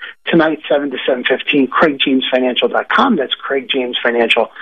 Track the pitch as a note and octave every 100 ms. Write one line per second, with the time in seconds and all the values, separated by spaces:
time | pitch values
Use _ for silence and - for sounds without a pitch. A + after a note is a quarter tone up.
0 | - - - E3+ D#3 D3+ - D3 C#3+ B2+
1 | D3+ B2+ - B2 - D3 B2+ - E3 C3+
2 | D3 C3 B2+ B2+ B2+ A#2+ A#2+ A2 - -
3 | C4 F#3+ B2+ - - C#3 A#2 C3+ B2 A2+
4 | A#2+ A#2 A2+ A#2 A2 -